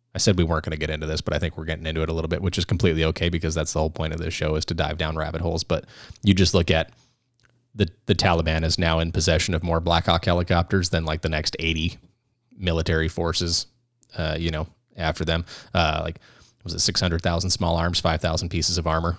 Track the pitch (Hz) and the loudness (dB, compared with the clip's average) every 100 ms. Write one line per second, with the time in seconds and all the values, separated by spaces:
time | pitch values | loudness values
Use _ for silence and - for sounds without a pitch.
0 | _ 90 - 92 82 82 - 78 76 78 | _ 0 2 4 2 0 -2 -2 -2 -2
1 | 78 78 - 76 82 78 80 80 80 80 | -4 -4 -2 -2 -2 -4 -6 -6 -4 -2
2 | 80 82 80 80 95 85 85 90 90 80 | -2 -2 -2 -2 -2 -2 0 2 2 4
3 | 80 78 87 85 82 80 76 80 80 78 | 2 2 0 0 -2 -2 -2 0 -2 -2
4 | 80 78 82 - 78 78 - 82 78 80 | -4 -4 -6 -4 -2 -2 -2 -2 -2 -2
5 | 80 78 78 80 82 82 - 82 - - | -2 -2 -4 -4 -2 -2 -2 -2 -4 -16
6 | - - 101 95 90 95 82 80 80 - | -20 -2 4 6 6 4 4 2 0 -8
7 | _ _ _ _ _ _ _ 107 95 - | _ _ _ _ _ _ _ -2 -2 -2
8 | - 92 95 85 80 80 80 80 85 82 | -2 2 4 2 2 0 0 2 2 2
9 | 82 87 82 80 - 82 85 82 85 85 | 0 0 2 2 2 0 0 0 2 2
10 | - 85 - 87 90 87 85 98 85 85 | 4 2 2 2 2 2 2 0 0 0
11 | 80 78 82 78 76 - 82 80 85 - | 0 -2 -2 -2 -2 -4 -2 0 -2 -4
12 | - _ _ _ _ - 92 82 80 80 | -12 _ _ _ _ -6 -2 0 2 0
13 | 80 - 85 80 87 82 - _ _ _ | 0 -2 -2 -2 -2 -4 -6 _ _ _
14 | _ - 80 113 82 80 80 _ _ - | _ -6 -4 -2 -2 -4 -6 _ _ -6
15 | 80 78 80 82 85 - - 90 80 78 | -4 -2 0 -2 -4 -12 -4 0 2 0
16 | 80 82 - - - _ - 82 - 90 | -4 -8 -16 -20 -20 _ -10 -4 -2 0
17 | 92 82 90 85 92 - 87 85 85 85 | 0 0 0 0 0 0 0 0 0 0
18 | 87 80 85 80 87 85 78 87 82 80 | 0 0 0 -2 -2 -2 -2 0 0 0
19 | 85 | 0